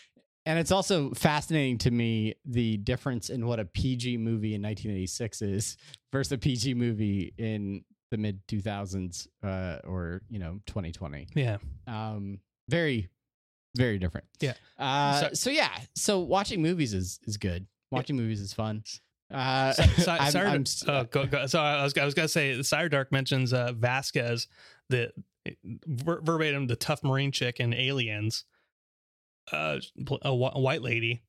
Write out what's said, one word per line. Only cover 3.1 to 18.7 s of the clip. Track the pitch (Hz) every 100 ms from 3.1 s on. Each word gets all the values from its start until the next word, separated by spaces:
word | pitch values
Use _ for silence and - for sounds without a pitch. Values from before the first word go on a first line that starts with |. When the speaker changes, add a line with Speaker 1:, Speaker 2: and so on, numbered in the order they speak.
| 120 -
Speaker 1:
in | 131 117
what | 117
a | 98
P | - 131 127
G | 123 120
movie | 113 113 107
in | 107
nineteen | 104 104 104
eighty-six | 98 95 - 113 -
is | 104 98 110 - - - _
versus | 135 135
a | 135
P | - 123
G | 127
movie | 120 120 107 107 98 85 -
in | 110 107 101 98 - _ _
the | 110
mid | 107 98 -
two | 107
thousands, | 98 101 101 95 90 85 - _
uh, | 101 95 92 78
or, | - 92 85 90 -
you | 104
know, | 85 95 -
twenty | 110 85
twenty. | 80 80 71 71
Speaker 2:
Yeah. | 151 127 101 - - -
Speaker 1:
Um, | 110 110 107 98 101 _ _ -
very, | 165 160 123 92 _ _ _ _ _ _ 123
very | 127 101
different. | 90 - - _
Speaker 2:
Yeah. | 143 120 _ -
Speaker 1:
Uh, | 139 139 143 143
Speaker 2:
So | 151
Speaker 1:
so | 151 247
yeah, | 302 196 92 120
so | - - 196
watching | 160 185 202 220
movies | 156 180 131
is, | 98 92 - -
is | 104
good. | 101 87 95 _ _
Speaker 2:
Yeah. | 127
Speaker 1:
Watching | 123 139
movies | 113 107
is | 101
fun. | - 110